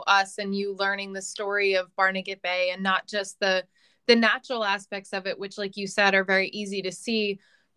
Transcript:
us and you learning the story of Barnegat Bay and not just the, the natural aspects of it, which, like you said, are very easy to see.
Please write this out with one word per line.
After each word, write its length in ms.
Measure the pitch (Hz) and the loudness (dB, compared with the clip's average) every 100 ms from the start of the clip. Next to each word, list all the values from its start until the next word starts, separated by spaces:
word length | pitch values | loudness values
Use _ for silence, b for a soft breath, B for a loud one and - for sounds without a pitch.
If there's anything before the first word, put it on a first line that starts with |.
| - | 4
us 300 | 196 196 - | 4 2 -4
and 180 | 202 196 | -4 -2
you 180 | 202 | -2
learning 380 | 196 196 196 196 | -2 -2 -2 -6
the 100 | 190 | -10
story 540 | 190 - 202 202 196 190 | -10 -8 -2 0 2 2
of 180 | 185 - | 0 0
Barnegat 440 | 190 190 190 196 | 0 0 -6 -6
Bay 300 | 180 180 180 | -4 0 0
and 100 | 185 | 0
not 240 | 190 190 - | 0 0 -2
just 320 | 208 196 - | -6 -6 -2
the, 240 | 196 185 - _ _ _ - | 0 0 -2 _ _ _ 4
the 80 | 233 | 6
natural 480 | 226 247 - 240 | 4 2 -2 -4
aspects 480 | 202 202 - 196 196 | -2 -2 -6 -10 -8
of 160 | 190 185 | -8 -6
it, 100 | - | -8
which, 200 | 196 - | -8 -6
like 180 | 196 202 | -8 -6
you 120 | 196 | -4
said, 280 | - 202 196 | 2 4 4
are 80 | |
very 240 | 190 190 190 | 4 2 2
easy 320 | 214 196 196 | -4 -6 -6
to 80 | 180 | -6
see. 440 | - - 226 208 196 _ _ _ | -6 -2 0 0 -4 _ _ _